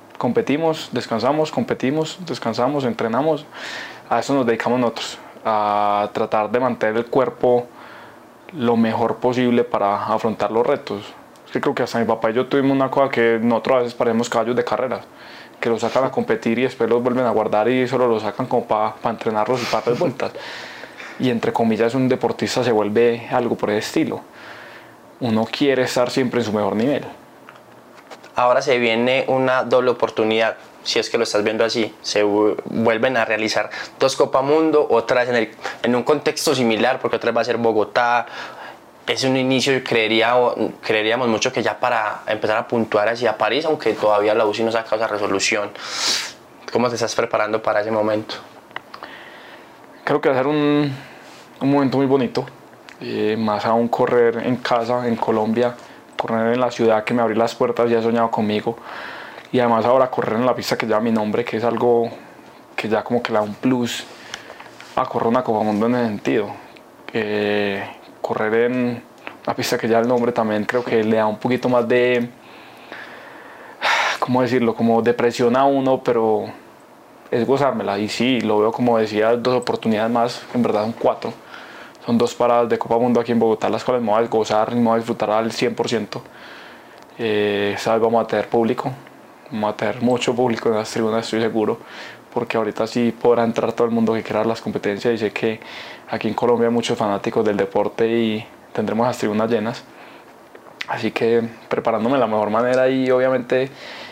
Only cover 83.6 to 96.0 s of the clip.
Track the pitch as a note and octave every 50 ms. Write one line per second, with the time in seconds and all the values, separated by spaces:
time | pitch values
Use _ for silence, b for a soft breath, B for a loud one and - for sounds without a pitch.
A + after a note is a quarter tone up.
83.6 | G2+ G2 G#2+ A2 - B2+ B2+ B2 A#2 G#2 G#2 A2+ A#2 A#2 G#2+ A2 A2 - A2 G#2+
84.6 | A2 A2 A#2+ A#2+ A#2 A2+ A2+ A#2 A2+ A#2+ A2 - G#2+ G#2 G#2+ A2 A2+ A2+ - -
85.6 | B2+ A#2+ A2 - A#2 A2 A#2+ G#2+ G#2 - - C3 - B B B B B B B
86.6 | B B B B B B B B B B - - A#2+ A2 G#2+ G#2 G#2 G#2 G2+ G2+
87.6 | G2+ G2+ F#2+ - - A2+ A2+ A2+ A2+ A#2 A#2 A2+ A2 - A2 G#2 G2+ - - A#2
88.6 | A2+ A2+ B2+ - - C3+ C3 - - - - - - - - - - - - G#2+
89.6 | G#2 G#2 - - A2+ G#2+ G#2 B2 A#2 B2 B2 A#2+ - C3+ A#2+ A#2 B2+ A#2+ A2+ A2
90.6 | - A#2+ A2+ G#2+ A2 - - B2+ A2+ G#2+ A2+ A2+ A2+ - A2+ A2 A#2 A2 - A2
91.6 | G#2+ G#2+ A2+ - B B B B B B B B B - - A#2+ A#2+ - - A2+
92.6 | A2 G#2 G2+ - A2 A2 - B2 A#2+ A#2 A2 - - A#2+ A#2+ A#2 A#2 A2+ A2+ A#2
93.6 | A#2 A2+ A#2 - A#2+ A2+ A#2 A#2 A2+ A2 A2+ A2 G#2 - G#2+ G#2+ A2 A2+ A2+ -
94.6 | - G#2+ F#2+ G#2 - G#2 G#2 G2 - A#2+ A#2 G#2+ A2+ G2+ - - B2 A2+ A2 A2
95.6 | B B B B B B B B